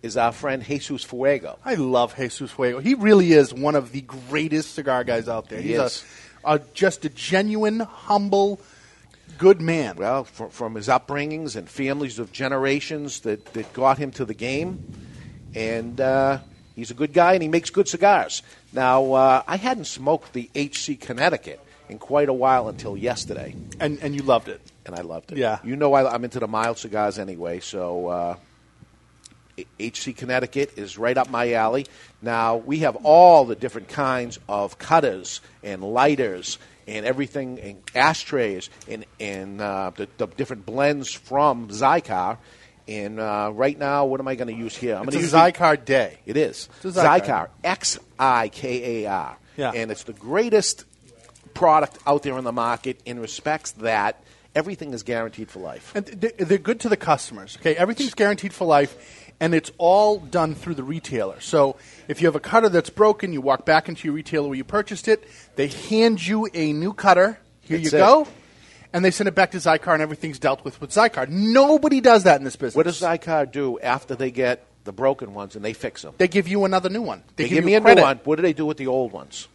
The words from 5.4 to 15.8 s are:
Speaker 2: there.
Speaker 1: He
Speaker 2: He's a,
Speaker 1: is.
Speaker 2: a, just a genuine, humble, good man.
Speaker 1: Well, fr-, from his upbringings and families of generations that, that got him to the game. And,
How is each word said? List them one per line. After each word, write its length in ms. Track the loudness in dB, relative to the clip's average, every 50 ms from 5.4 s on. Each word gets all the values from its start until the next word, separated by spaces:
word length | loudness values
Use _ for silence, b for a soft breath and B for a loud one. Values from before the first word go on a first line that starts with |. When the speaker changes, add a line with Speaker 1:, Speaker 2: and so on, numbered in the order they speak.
| -8 -10
Speaker 2:
there. 120 | -12 -10
Speaker 1:
He 100 | -6 -4
Speaker 2:
He's 80 | -2 0
a, 60 | 0
Speaker 1:
is. 200 | -2 -4 -8 -14 B B B B B B B B
Speaker 2:
a, 140 | 0 0 0 -2 -6 -4
just 300 | 0 0 0 0 -2 -8
a 40 | -10
genuine, 720 | -10 -8 -8 -2 0 0 0 0 -2 -2 -2 -2 -2 -2
humble, 800 | -6 -8 -12 -20 -4 0 0 0 2 2 2 2 2 2 -2 -6 b b b b b b b b b b b b b b -10 4
good 220 | 6 6 6 6
man. 360 | 4 -2 0 0 -2 -4 -4
Speaker 1:
Well, 280 | -6 -4 -2 -2 -2 -4
fr-, 220 | -8 _ -14 -14
from 280 | -14 -10 -10 -10 -8 -8
his 120 | -8 0 2
upbringings 680 | 2 0 0 -2 -8 -6 -6 -6 -8 -8 -8 -8 -10
and 120 | -10 -12 -14
families 500 | -8 -6 -4 -4 -4 -4 -6 -8 -8 -10
of 140 | -12 -12 -8
generations 880 | -8 -6 -4 -2 -2 0 0 0 -2 -2 -6 -10 -10 -10 -10 -12 -8
that, 240 | _ -6 -6 -6 -8 -12 -10
that 180 | -10 -10 -10 -6
got 260 | 0 2 2 2 2
him 120 | -2 -10 -6
to 120 | -8 -8
the 100 | -8 -8
game. 580 | -8 -6 -6 -4 -4 -6 -6 -10 -12 -14 -16 B B B B B B B B B B B B -10
And, 460 | -8 -6 -4 -4 -6